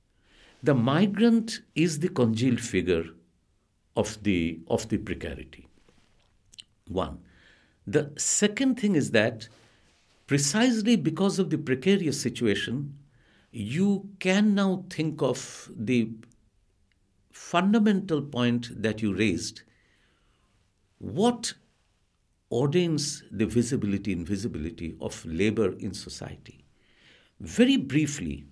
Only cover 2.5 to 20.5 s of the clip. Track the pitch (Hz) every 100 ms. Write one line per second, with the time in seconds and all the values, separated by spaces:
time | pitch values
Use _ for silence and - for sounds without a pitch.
2.5 | 117 - 95 87 85 82 - _ _ _
3.5 | _ _ _ _ - 101 - 104 92 82
4.5 | 82 - 113 - 107 - 87 82 69 73
5.5 | - - _ _ _ _ _ _ _ _
6.5 | - - _ - 92 82 - - _ _
7.5 | _ _ _ - 147 147 - - - 208
8.5 | 208 269 247 214 170 110 107 110 - -
9.5 | - _ _ _ _ _ _ - 143 139
10.5 | 214 254 226 214 226 151 156 196 180 175
11.5 | 151 - 127 190 196 165 - 120 - 117
12.5 | 101 - 127 143 - - _ _ _ _
13.5 | 117 104 147 202 196 - - 185 190 214
14.5 | 202 196 185 - - 160 147 135 123 -
15.5 | - - - 110 123 110 110 - _ _
16.5 | _ _ _ _ _ _ _ _ - -
17.5 | 170 190 226 214 190 185 156 143 123 120
18.5 | 120 120 113 107 104 110 92 110 82 -
19.5 | - - _ _ _ _ _ _ _ _